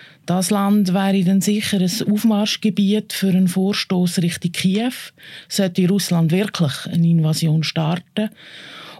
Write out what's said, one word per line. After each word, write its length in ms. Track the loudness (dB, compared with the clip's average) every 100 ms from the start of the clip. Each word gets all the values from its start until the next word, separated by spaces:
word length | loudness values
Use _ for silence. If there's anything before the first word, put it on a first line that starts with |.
| -20 -10
Das 260 | -2 -2 0
Land 420 | 0 2 2 2
wäre 280 | 2 2 2
dann 160 | 2 2
sicher 400 | 2 -2 0 0
ein 320 | 0 0 -2
Aufmarschgebiet 1000 | 2 2 2 0 -2 -2 2 2 0 -2
für 160 | -2 0
einen 220 | 2 2
Vorstoß 720 | 2 0 -2 -2 0 0 0
Richtung 340 | -2 -2 -6
Kiew, 400 | -2 0 0 -2 -6 -14 -20 -20 -20 -6
sollte 360 | -2 0 2 2
Russland 420 | 2 0 0 2
wirklich 400 | 0 -2 -2 -2 -2
eine 200 | -4 0
Invasion 560 | 2 4 2 0 0 0
starten. 640 | -2 -2 -2 -4 -6 -6 -6 -8 -20 -20 -20 -20 -20